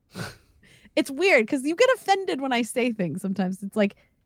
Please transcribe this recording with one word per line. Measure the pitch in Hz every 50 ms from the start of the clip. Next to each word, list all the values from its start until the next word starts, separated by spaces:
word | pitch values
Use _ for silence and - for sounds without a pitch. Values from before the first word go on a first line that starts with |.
| _ _ -
<laughs> | - - - - - _ _ _ _ _ - - - - - _
It's | 311 - -
weird | 269 277 359 392 330 247 220 -
'cause | 294 269 254
you | 302 339
get | 339 508 508 508
offended | - - 381 392 392 381 370 330 262
when | 277 269
I | 247 233
say | 247 - - 254 240 254
things | 220 208 180 165 139 185
sometimes. | - 190 190 202 185 185 190 - 196
It's | 196 -
like, | 220 202 202 - _ _ _ _ _ _